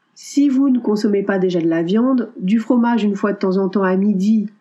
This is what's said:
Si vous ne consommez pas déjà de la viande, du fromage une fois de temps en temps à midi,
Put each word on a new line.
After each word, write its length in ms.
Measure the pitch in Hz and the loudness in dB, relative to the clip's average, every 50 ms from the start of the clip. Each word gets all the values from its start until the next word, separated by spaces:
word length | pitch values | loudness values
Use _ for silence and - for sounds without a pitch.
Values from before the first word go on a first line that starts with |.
| _ _ _ | _ _ _
Si 340 | - - - - 277 285 285 | -20 -20 -4 0 0 2 2
vous 180 | 254 269 277 | 2 2 2
ne 120 | 277 247 240 | 2 0 0
consommez 440 | - 208 208 202 - 208 202 196 196 | 0 -2 -2 0 0 0 0 0 0
pas 160 | 202 196 190 | 0 0 0
déjà 220 | 185 185 175 175 | 0 0 0 0
de 80 | 160 165 | 0 0
la 120 | 165 165 | 0 0
viande, 480 | 170 170 202 226 247 262 269 240 214 - - | -2 0 0 0 2 2 0 0 -2 -4 -8
du 220 | - 185 185 226 226 | -6 -2 0 0 0
fromage 460 | 226 - 254 240 240 240 240 220 202 | 0 0 0 2 2 2 0 0 0
une 100 | 208 196 | -2 -2
fois 160 | 196 - 202 | -2 -2 -4
de 60 | 202 | -2
temps 180 | - 208 190 185 | -2 -2 -2 0
en 140 | 196 190 185 | 0 -2 -2
temps 140 | 190 202 190 | 0 0 0
à 120 | 185 190 | 0 0
midi, 540 | 190 196 208 196 180 190 214 226 214 196 - - _ | 0 0 0 0 0 0 2 2 0 0 -4 -10 _